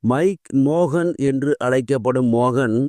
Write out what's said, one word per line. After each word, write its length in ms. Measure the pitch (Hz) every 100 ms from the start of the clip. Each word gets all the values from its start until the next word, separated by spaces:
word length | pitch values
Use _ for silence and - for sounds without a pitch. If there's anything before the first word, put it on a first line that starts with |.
மைக் 500 | 113 131 180 190 - 135
மோகன் 520 | 135 160 175 160 175 -
என்று 320 | 139 135 139 143
அழைக்கப்படும் 720 | 127 131 120 135 110 127 123
மோகன் 480 | 117 123 123 127 110